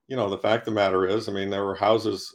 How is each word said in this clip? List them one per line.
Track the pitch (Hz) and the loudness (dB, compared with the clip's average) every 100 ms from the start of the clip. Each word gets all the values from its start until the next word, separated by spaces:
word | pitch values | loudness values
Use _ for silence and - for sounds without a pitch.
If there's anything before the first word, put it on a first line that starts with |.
| - | -8
you | 131 | -4
know, | 101 | -2
the | 95 | 0
fact | 104 113 113 | 0 0 0
of | |
the | 104 | 2
matter | 98 92 92 | 2 4 2
is, | 110 107 | 0 -2
I | |
mean, | 98 98 | -4 -4
there | 98 | -4
were | 98 95 | -4 0
houses, | 104 113 107 95 - | 2 2 0 -4 -8